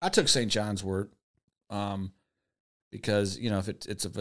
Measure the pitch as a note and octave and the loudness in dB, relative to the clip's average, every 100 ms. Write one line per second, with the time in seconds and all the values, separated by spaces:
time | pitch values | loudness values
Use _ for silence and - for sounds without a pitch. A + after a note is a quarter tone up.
0 | F#3 - - C#3 A2+ A2 G#2 G2+ F#2+ F#2+ | 2 4 6 4 2 0 0 -2 -2 -2
1 | G2+ _ _ _ _ _ - G2+ G2+ G2 | -4 _ _ _ _ _ -10 -6 -4 -4
2 | F#2 - _ _ _ _ _ _ _ - | -6 -10 _ _ _ _ _ _ _ -6
3 | - G#2 G2+ F#2+ A#2 G2+ G2 - - G2+ | 2 2 2 -2 -2 0 -2 -6 -8 -6
4 | F#2 A2 | -6 -6